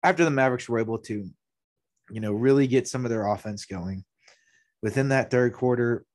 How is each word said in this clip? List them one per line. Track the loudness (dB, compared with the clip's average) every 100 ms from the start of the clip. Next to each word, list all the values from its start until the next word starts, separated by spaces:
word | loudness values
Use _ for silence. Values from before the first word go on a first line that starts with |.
after | 2 2
the | 2
Mavericks | 4 2 0 -2
were | -2
able | -2 -4
to, | -6 -8 -8 -16 _ _ _ _ _ _ _
you | -8
know, | -4
really | 0 4 4 4
get | 2 0
some | -6
of | -4
their | -2 -2
offense | -2 -4 -12
going | -10 -8 -8 -8 -12 _ _ _ _ _ _ _
within | -4 -2 2
that | 2 2
third | 2 2
quarter | 0 -2 0 0 -2 _